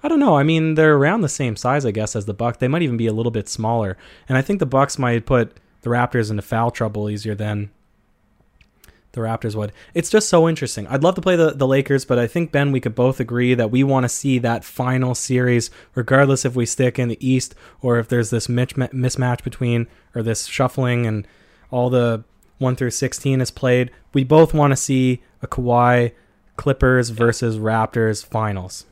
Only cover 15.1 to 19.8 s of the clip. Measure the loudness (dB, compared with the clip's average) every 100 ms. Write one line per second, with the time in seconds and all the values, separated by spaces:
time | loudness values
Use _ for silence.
15.1 | -4 -2 0 2 2 0 -10 -10 -8 2
16.1 | 4 4 4 0 -2 -4 0 0 0 -4
17.1 | -2 0 0 -2 -14 -20 _ 0 0 0
18.1 | 0 0 -2 -2 -2 -2 -2 -4 -2 -4
19.1 | -2 -2 -2 -6 -6 -2 -2